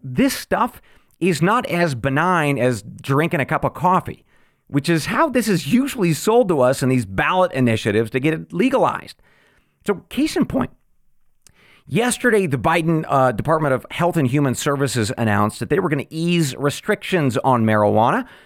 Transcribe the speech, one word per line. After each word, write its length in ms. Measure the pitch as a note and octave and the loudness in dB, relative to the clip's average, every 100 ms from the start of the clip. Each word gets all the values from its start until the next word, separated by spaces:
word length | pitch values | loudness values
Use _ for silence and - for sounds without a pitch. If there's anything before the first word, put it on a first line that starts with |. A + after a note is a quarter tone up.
this 300 | C3+ B2+ C4+ | -8 0 0
stuff 480 | - - F#3+ A#3 - _ - _ - | 0 -4 -2 -2 -6 _ -20 _ -4
is 220 | F3+ D3 | -2 2
not 240 | F3 A#3+ - | 2 0 -2
as 280 | E3+ F3 B2 | -2 -2 -2
benign 640 | C3+ C3+ F3 F3 D3 C3+ | -2 0 2 2 0 2
as 240 | B2 A2+ | 0 -2
drinking 580 | G#2 G2 - C#3 D#3+ E3 | -8 -12 -2 0 0 -2
a 60 | B2 | -2
cup 180 | D#3 | -2
of 100 | C#3 | -4
coffee, 520 | - F3+ F3+ - - _ _ _ _ - | 0 2 2 -2 -14 _ _ _ _ -4
which 220 | C#3+ D3 | -4 0
is 160 | E3 - | -2 0
how 240 | A#3+ D#4+ | 0 0
this 180 | B3 A3 | 0 0
is 240 | F3 C3+ | 0 2
usually 420 | G#3+ C#4 C4 E3+ | 0 0 0 0
sold 360 | D3 - A#3 G3+ | 0 2 2 4
to 100 | D3+ | 4
us 240 | B2 C3+ | 4 2
in 60 | C3 | 2
these 160 | B2+ G2 | 0 -2
ballot 480 | F#2+ D3+ F#3 F3+ | -2 0 2 2
initiatives 580 | C3+ B2 A2+ A2+ G#2 A2+ | 2 2 2 0 0 0
to 80 | C3 | 0
get 140 | D3 | -2
it 180 | D#3+ E3 | -2 -6
legalized. 720 | E3+ B3+ C4 D3+ - - - _ _ _ _ _ _ - | -2 0 2 0 -2 -12 -20 _ _ _ _ _ _ -6
So, 100 | F3 - | -6 -4
case 260 | - D#4 F4+ | -2 -2 0
in 100 | - | -2
point, 260 | - - - _ _ _ _ _ _ _ _ _ _ - | -2 -6 -10 _ _ _ _ _ _ _ _ _ _ -6
yesterday, 600 | D3+ A#3+ - A#3+ G#3+ F3+ | -2 -2 0 2 2 0
the 100 | C3 | -2
Biden, 480 | G2+ E3+ D#3+ D#3+ - | 0 0 0 -2 0
uh, 240 | C3+ C3 | 2 2
Department 440 | G#2+ G#2+ D#3+ D3 B2+ | 0 -2 0 0 -2
of 100 | - | -4
Health 260 | - F3 E3+ | -2 0 0
and 100 | B2+ | 0
Human 280 | C#3+ C#3 A#2+ | 2 0 -2
Services 560 | D3 C#3+ C#3 B2 G#2 - | -2 -2 -2 0 -2 -2
announced 420 | A2+ G2+ G#2 - | 0 2 0 -2
that 100 | A2 | -2
they 100 | E3 | -2
were 100 | F3+ | 0
gonna 180 | C#3+ - | -2 -4
ease 460 | D#3+ E3+ E3+ D3 C3 | -4 0 0 0 0
restrictions 840 | C#3+ - - G3+ - F3+ C#3 A2 | -4 -4 -4 -6 -2 0 0 0
on 240 | C3 A#2+ | 0 2
marijuana, 640 | A2 G#2+ G#2 G#2 A#2+ G3 - - | 2 4 4 4 2 0 -4 -16